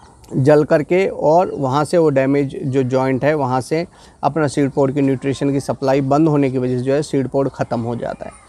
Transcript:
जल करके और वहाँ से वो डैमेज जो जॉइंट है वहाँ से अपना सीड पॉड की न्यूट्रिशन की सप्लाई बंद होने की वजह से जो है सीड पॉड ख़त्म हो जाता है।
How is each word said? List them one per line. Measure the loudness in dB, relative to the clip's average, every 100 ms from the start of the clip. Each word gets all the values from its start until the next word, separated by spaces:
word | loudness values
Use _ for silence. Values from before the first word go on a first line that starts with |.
| -20 -20 -8
जल | 0 4 4
करके | 4 0 2 0 0
और | 0 2 2 2
वहाँ | -2 -2 -2 0
से | 2
वो | 2
डैमेज | 2 2 0 -2 -4
जो | -4 -2
जॉइंट | 0 0 0 0
है | 0 0
वहाँ | 0 -2
से | -2 -4 -6 -10 -20 -6
अपना | -4 0 -2
सीड | 0 0
पॉड | 0 2
की | 2
न्यूट्रिशन | 2 0 -2 -2 -2
की | -2
सप्लाई | -4 -4 0 0
बंद | 2 4 4
होने | 4 2
की | 0
वजह | -2 -2
से |
जो | 0
है | -2
सीड | 0 -2 -2
पॉड | -2 -2
ख़त्म | -4 -6 -4
हो | -4 -6
जाता | -6 -10 -12
है। | -18